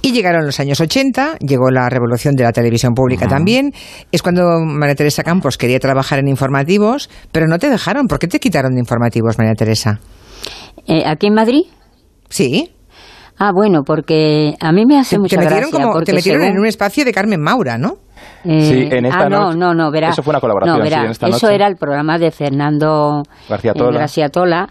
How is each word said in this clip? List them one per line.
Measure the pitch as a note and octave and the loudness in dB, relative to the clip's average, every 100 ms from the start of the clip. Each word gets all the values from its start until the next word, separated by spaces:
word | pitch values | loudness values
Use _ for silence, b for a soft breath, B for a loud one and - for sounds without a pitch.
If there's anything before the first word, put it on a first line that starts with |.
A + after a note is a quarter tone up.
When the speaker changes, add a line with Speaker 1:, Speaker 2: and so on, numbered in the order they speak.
Speaker 1:
Y | C4+ | 0
llegaron | B3 F#3 E3+ | 0 0 0
los | D3+ C3+ | -2 -4
años | C#3 C#3 | -4 -2
ochenta, | D#3+ C4 C4+ B3+ C#4+ D#4+ | 0 0 0 -2 -4 -4
llegó | C#3 C3+ B2+ | -2 0 2
la | C3 B2 | 2 0
revolución | B2+ A#2+ A#2+ D3+ | 0 -2 -2 0
de | C#3 | 0
la | A#2 | 0
televisión | A2+ A#2 A#2 B2+ | 2 0 2 0
pública | A#2 C3 B2+ A#2 | 2 0 0 0
Speaker 2:
Ujú. | |
Speaker 1:
también. | C#3 F3 B3 C#4+ B B B B | 0 2 0 0 B B B B
Es | F3 | -4
cuando | - F3 F3 E3+ | 0 0 2 2
María | D#3+ D3 D3 C#3+ | 0 -2 -2 0
Teresa | D3 - | 0 0
Campos | D3+ F3+ D3 - | -2 0 0 -2
quería | B2 B2+ | 0 0
trabajar | C3 C3+ C3+ C#3+ | 0 -2 0 -2
en | C#3 | 0
informativos, | C3+ C3+ C#3 C#3 G3+ G#3 C4+ - B B | 0 0 -2 0 2 2 -2 -6 B B
pero | E3 D#3+ | -2 0
no | E3+ | 0
te | C#4+ | 0
dejaron. | A#3+ - B3 B3+ | 0 -2 -2 -2
¿Por | - | -2
qué | E3+ | -2
te | D4 | -2
quitaron | A3+ D#3+ C3 | 0 0 0
de | B2+ | -2
informativos, | A#2+ A#2 A#2+ A#2 A2+ A2+ | -2 0 0 0 -2 0
María | A2 | 0
Teresa? | G#2+ A2 A2 - G#2 B B B B B B B - - | 0 0 0 -2 -4 B B B B B B B -20 -2
Speaker 3:
Eh, | D#3+ - | -2 0
¿aquí | D#3 G#3 | 0 2
en | |
Madrid? | G#3+ A3 C4+ F#4 _ _ _ _ _ _ | 2 4 2 0 _ _ _ _ _ _
Speaker 1:
Sí. | - C#3 D#3+ E4 _ _ B B B B _ | -4 0 0 -4 _ _ B B B B _
Speaker 3:
Ah, | G3+ | 0
bueno, | F#3 G#3+ E3+ | 2 2 2
porque | C#3 D#3 D#3 D#3+ D#3 D3+ D3+ D3+ | 0 -2 0 0 2 2 0 -2
a | D#3+ | 0
mí | F3 A#3 | 4 4
me | C#4+ | 4
hace | B3+ G#3 | 2 0
Speaker 1:
Te, | |
Speaker 3:
mucha | F#3+ F#3 | 0 2
Speaker 1:
te | |
metieron | F3 D#3+ C#4 | 2 0 0
Speaker 3:
gracia, | D4+ | -2
Speaker 1:
como, | C4 | 0
Speaker 3:
porque | G#3+ E3 | 0 0
Speaker 1:
te | |
metieron | F#3 F3 D3+ | 0 2 0
en | F3 | 0
Speaker 3:
según | F#3+ | 0
Speaker 1:
un | A3 | 0
espacio | G#3+ G3+ A#3+ | 0 -4 0
de | C4+ | -2
Carmen | G3+ G#3 F#3+ | 0 -2 0
Maura, | D3+ B3 B2+ A#2 | 0 0 -2 -2
¿no? | E3+ G4 _ B B B | -4 -6 _ B B B
Speaker 3:
Eh, | F3 D#3 | -2 2
Speaker 2:
Sí, | D3+ B2+ C3+ C#3+ | 4 2 2 0
en | B2 | 0
esta | E3+ | 0
Speaker 3:
ah, | C#3+ | 2
no, | D3+ E3 | 2 0
Speaker 2:
noche. | E3 | 0
Speaker 3:
no, | F3+ | 0
no, | E3 D#3+ | 0 0
verá. | D#3 D#3+ | 0 -2
Speaker 2:
Eso | E3+ | -2
fue | C#3+ | -2
una | D3 | -2
colaboración, | B2 G2+ E3+ D#3+ | 0 0 2 0
Speaker 3:
No, | |
Speaker 2:
sí, | - | 0
Speaker 3:
verá, | D3+ A#2 | -2 -2
Speaker 2:
en | |
esta | A2+ - | -4 -2
Speaker 3:
eso | G#3 A3 | 0 2
Speaker 2:
noche. | G3+ | 2
Speaker 3:
era | G3+ | 0
el | |
programa | F3+ D3+ C#3+ D3+ E3 | 0 -4 -2 -2 0
de | E3 | -2
Fernando, | - C#3+ C#3 D3 D3 D#3 D#3 D3 D3 C#3+ B B | -2 -4 0 0 0 0 2 0 -2 -6 B B
Speaker 2:
García | G#2 A2+ | -4 -2
Speaker 3:
eh, | G#2 | 0
Speaker 2:
Tola. | A#2+ D3+ | 0 0
Speaker 3:
García | C#3 - D3 | -2 -2 -2
Tola, | F3 F3+ E3+ G3 | 0 0 0 -4